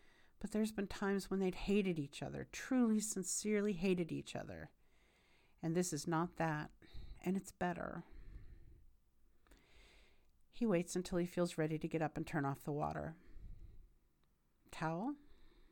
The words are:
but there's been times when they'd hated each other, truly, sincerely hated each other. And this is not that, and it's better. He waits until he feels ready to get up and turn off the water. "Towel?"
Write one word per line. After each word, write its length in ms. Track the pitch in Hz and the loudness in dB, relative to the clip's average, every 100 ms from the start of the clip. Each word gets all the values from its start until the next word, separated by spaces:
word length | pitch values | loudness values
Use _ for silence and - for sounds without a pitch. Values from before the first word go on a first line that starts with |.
| - - - - | -20 -20 -20 -10
but 120 | 208 | -2
there's 200 | 214 220 | 0 2
been 160 | 214 196 | 0 -4
times 420 | - 196 196 - | 0 2 2 0
when 100 | 190 | 2
they'd 140 | 185 | 2
hated 460 | - - 202 190 160 | 2 4 4 4 0
each 240 | 143 - | -2 -6
other, 240 | 139 139 135 | -6 -4 -6
truly, 480 | - - 254 233 214 | -10 2 6 6 6
sincerely 760 | 214 196 185 - 208 208 208 | 2 -2 -2 -2 2 2 2
hated 380 | 170 190 180 160 | 2 4 4 2
each 240 | 139 - - | -2 -4 -8
other. 360 | - 80 - - - - _ _ _ - _ _ | -8 -10 -12 -16 -20 -20 _ _ _ -20 _ _
And 140 | 165 170 | 0 2
this 160 | 180 | 2
is 160 | 147 175 | -2 0
not 300 | 165 175 - | 2 0 0
that, 340 | 165 151 - - - - - - | 0 0 -4 -12 -12 -10 -10 -4
and 140 | 180 190 | 0 0
it's 160 | - | -2
better. 520 | - 180 175 - 175 - - - - - - - - - - _ _ - - - - - - - - - - - - - | -4 -2 -2 -4 -6 -12 -16 -14 -14 -16 -16 -18 -20 -20 -20 _ _ -20 -20 -20 -20 -20 -20 -20 -20 -20 -20 -20 -20 -16
He 140 | - 233 | 0 4
waits 300 | 175 180 185 | 4 4 -2
until 220 | 180 180 | 0 0
he 80 | 175 | 2
feels 320 | 180 175 - | 2 2 2
ready 200 | 156 156 | 0 0
to 100 | 165 | 0
get 140 | 160 | 0
up 140 | 151 165 | 0 -2
and 100 | 156 | -2
turn 200 | 160 139 | 0 0
off 180 | 139 | -2
the 80 | - | -4
water. 460 | 147 151 156 151 165 - - - - - - - _ _ _ _ _ _ _ _ | -2 -2 -2 -6 -8 -14 -14 -12 -14 -14 -16 -20 _ _ _ _ _ _ _ _
"Towel?" 440 | - 160 165 254 285 - - - - - | -4 -2 -2 -2 -4 -10 -20 -20 -20 -20